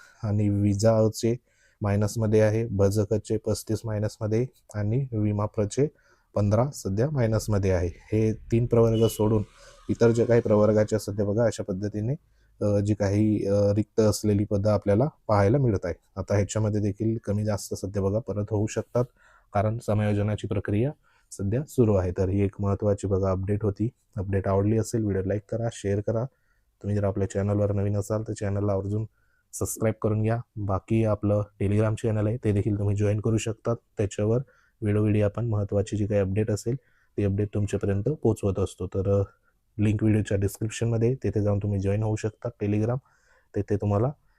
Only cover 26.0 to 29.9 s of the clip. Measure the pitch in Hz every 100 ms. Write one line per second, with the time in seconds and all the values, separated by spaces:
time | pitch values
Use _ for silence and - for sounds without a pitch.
26 | 104 113 123 _ _ _ _ _ 101 104
27 | 101 95 95 98 98 104 101 101 101 104
28 | 98 107 110 107 104 101 104 98 98 107
29 | 110 _ _ _ _ - 101 - 110